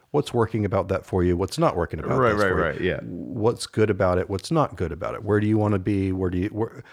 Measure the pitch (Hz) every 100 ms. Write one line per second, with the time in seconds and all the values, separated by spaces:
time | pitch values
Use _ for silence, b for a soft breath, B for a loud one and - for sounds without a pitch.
0 | b 147 - 120 110 113 101 98 95 92
1 | - 98 90 87 95 - 165 - 85 80
2 | - 131 120 104 98 90 85 - 92 -
3 | 113 90 60 113 110 104 - - 107 98
4 | 95 92 92 95 - 165 135 - 85 78
5 | - 58 101 104 107 107 107 101 92 101
6 | 95 92 92 90 101 107 113 - B